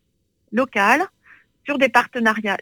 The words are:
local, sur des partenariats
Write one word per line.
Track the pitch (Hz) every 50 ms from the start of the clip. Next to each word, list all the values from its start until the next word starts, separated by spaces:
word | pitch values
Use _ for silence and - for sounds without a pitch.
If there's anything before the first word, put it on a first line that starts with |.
| _ _ _ _ _ _ _ _ _ _
local, | 208 226 269 254 - 214 196 208 247 302 359 - _ _ _ _ - _ _ _ _ _ _
sur | - 285
des | 254 269 247
partenariats | - 247 240 - - 247 226 214 214 220 214 202 190 -